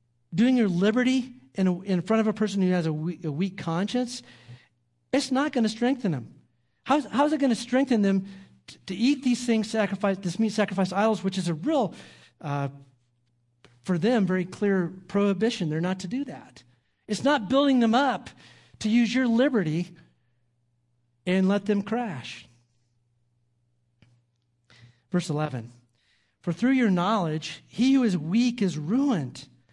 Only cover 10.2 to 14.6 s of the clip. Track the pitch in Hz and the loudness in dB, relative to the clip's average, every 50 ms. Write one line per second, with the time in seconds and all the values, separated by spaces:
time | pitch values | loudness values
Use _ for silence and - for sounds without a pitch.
10.2 | 196 180 165 - 226 214 - 220 202 196 190 196 185 190 180 196 214 226 214 165 | -4 -4 -2 0 -2 0 0 0 -2 0 0 0 -2 0 0 2 2 2 0 0
11.2 | 180 190 190 190 160 175 165 151 175 294 320 277 220 170 - - - - - - | -2 -4 -4 -2 -2 -4 -4 -2 -2 0 0 0 0 -2 -4 -10 -18 -20 -20 -20
12.2 | - _ _ _ - 147 143 143 139 131 139 - - - _ _ _ _ _ _ | -20 _ _ _ -8 -6 -4 -4 -4 -6 -8 -12 -20 -20 _ _ _ _ _ _
13.2 | _ _ _ _ _ _ _ _ - - _ _ _ - 180 165 156 226 254 220 | _ _ _ _ _ _ _ _ -20 -20 _ _ _ -4 -2 0 2 2 2 2
14.2 | 196 175 185 185 175 185 - - | 2 2 0 0 -2 -4 -6 -2